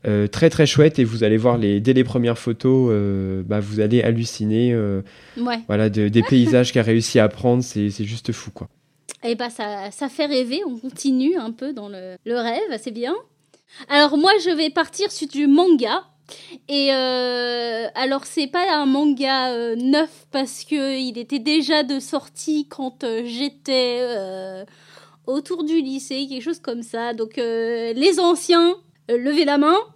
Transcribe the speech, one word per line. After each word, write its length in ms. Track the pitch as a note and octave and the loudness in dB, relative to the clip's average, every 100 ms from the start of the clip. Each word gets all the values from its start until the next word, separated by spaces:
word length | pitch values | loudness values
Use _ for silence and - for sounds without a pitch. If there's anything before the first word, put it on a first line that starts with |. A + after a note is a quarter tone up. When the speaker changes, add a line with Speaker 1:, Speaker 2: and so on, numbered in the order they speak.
| - | 0
Speaker 1:
Euh, 220 | G#2 G#2 | 0 0
très, 220 | - E3 | 2 2
très 160 | - D3 | 4 4
chouette. 340 | - D#3 C#3+ | 6 4 4
Et 40 | |
vous 200 | A#2 A2+ | 0 2
allez 120 | G#2+ A2 | 2 4
voir, 220 | B2 A#2+ | 4 2
les, 220 | G#2 G#2 | 2 2
dès 120 | A2+ | 4
les 100 | C3 | 4
premières 340 | A#2+ B2 A#2 A#2 | 2 2 0 0
photos, 520 | - A#2 C3 C3 B2+ | -4 -2 2 4 4
euh, 500 | G#2 G2+ G2 F#2+ F#2+ | 2 0 -2 -2 -4
bah, 140 | F#2 G#2 | -2 -4
vous 220 | G2+ G#2+ | -2 -2
allez 220 | G#2+ A#2+ | 2 4
halluciner, 720 | A2+ A#2 A#2 - G#2+ A2 B2 | 2 0 -4 -4 0 2 2
euh, 300 | A#2 G#2 G2 G2 - - - | 2 0 -4 -6 -18 -18 -6
Speaker 2:
Ouais. 220 | A#3+ A#3 A3+ | -6 -4 -2
Speaker 1:
voilà, 220 | G#2 A2 | 0 2
de, 180 | G#2 G#2 | 2 2
des 160 | A2+ | 2
Speaker 2:
<laughs> 60 | A2 | 4
Speaker 1:
paysages 440 | C3 A#2 B2 B2 | 4 6 4 4
qu'elle 100 | B2+ | 2
a 20 | |
réussi 340 | A2+ A2+ A2 B2 | 2 2 2 2
à 100 | G#2+ | 2
prendre. 360 | - B2 B2 | 2 0 0
C'est, 260 | B2 G#2 G#2 | -2 -4 -4
c'est 140 | G2 | -4
juste 260 | G#2 A2+ - | -8 -6 -8
fou, 220 | A2+ - | -8 -12
quoi. 160 | - F2 _ _ _ - - | -16 -18 _ _ _ -20 -10
Speaker 2:
Eh 100 | A#3+ | -6
bah, 160 | A#3 A#3+ | -6 -6
ça, 400 | A#3 G#3 G3+ G3 | -8 -8 -8 -12
ça 180 | - C#4 | -8 -8
fait 180 | - D4 | -4 -2
rêver. 340 | C4+ B3 C#4+ | 0 -2 -4
On 120 | F#4+ A#3 | -6 -8
continue 580 | C4 - C#4 B3+ C4+ F4+ | -12 -4 0 2 2 0
un 140 | A3+ | -4
peu 220 | A3+ C4+ | -10 -10
dans 160 | B3+ G#3 | -10 -14
le, 260 | G3 F#3 F#3 | -14 -16 -14
le 100 | A3 A#3+ | -6 -4
rêve. 420 | A#3 B3+ G#4 A3+ | -2 -2 -4 -6
C'est 120 | B3 | -10
bien. 220 | A3 A#3+ G4+ - _ _ _ _ - - | -8 -6 -6 -10 _ _ _ _ -20 2
Alors, 280 | C#4+ D4 C#4+ | 4 6 4
moi, 140 | F4+ G#4 | 4 4
je 60 | E4+ | 2
vais 200 | D#4+ D#4 | 0 0
partir 400 | E4+ D#4+ - G4+ | 0 -4 -4 -6
sur 160 | - D4 | -4 -8
du 220 | C#4 D4 | 0 4
manga. 560 | C#4+ F4+ D4+ A3+ D#4 - _ _ - - - - | 6 6 2 2 -4 -6 _ _ -20 -20 -20 -4
Et, 220 | C#4+ C#4 | 0 2
euh, 960 | C4 B3+ B3+ B3 B3 A#3+ A#3+ A#3 A3+ A3+ - | 0 0 -2 -2 -4 -4 -4 -4 -6 -6 -4
alors, 300 | C4 C4+ - | -2 -2 -4
c'est 200 | - C#4 | -4 -2
pas 260 | F4 F#4 | -2 0
un 140 | D4+ C4+ | 2 2
manga, 640 | C4+ D4+ C4 C4+ C4+ B3+ | 2 2 2 0 0 -2
euh, 220 | A#3+ A#3 A3+ | -4 -4 -2
neuf 500 | B3+ D4 D#4 - _ | 2 2 2 -6 _
parce 320 | C#4 C4+ - | -6 -6 -8
que 340 | - D4+ C4+ C4+ | -6 -4 -2 -4
il 180 | B3+ A#3 | -6 -8
était 200 | A3+ C#4 | -6 -4
déjà 420 | A#3 D#4 C#4 D#4 | 0 0 2 0
de 160 | C4+ C4+ | 0 -4
sortie 680 | - C#4+ - - - D4+ C#4+ | -4 -8 -8 -12 -4 -4 -4
quand, 340 | - B3+ B3+ | -8 -10 _
euh, 200 | B3 A3+ | -6 -4
j'étais, 760 | A#3+ A#3 C#4+ C#4+ - C4 B3 A#3+ | -6 -6 -6 -8 -2 0 0 -2
euh, 600 | B3 A3+ F#3+ F#3+ F#3+ F#3+ G3+ _ _ - - _ - | -4 -4 -8 -10 -12 -14 -18 _ _ -20 -20 _ -6
autour 380 | C#4 C#4 F4 | -6 -4 -6
du 160 | D4+ E4 | -2 -2
lycée, 460 | C4 C4+ C4+ C4+ C#4 | -2 -8 -8 -8 -6
quelque 140 | C4 | -8
chose 160 | B3+ E4 | -6 -8
comme 220 | - A#3+ | -8 -10
ça. 300 | A3+ A3+ A#3+ | -8 -8 -6
Donc, 260 | A3+ A3 C4 | -6 -6 -4
euh, 540 | A#3 A3+ A3+ A#3 A#3 | -4 -2 -2 -4 -4
les 260 | A3+ E4 F4 | 2 2 4
anciens, 560 | F4 E4+ - E4+ E4+ F4+ _ _ - | 2 2 4 4 4 2 _ _ -2
euh, 60 | A#3+ | 0
levez 260 | B3+ D4 | 2 2
la 140 | C#4+ C#4+ | 2 4
main. 180 | D4 F#4+ A#4+ | 4 4 0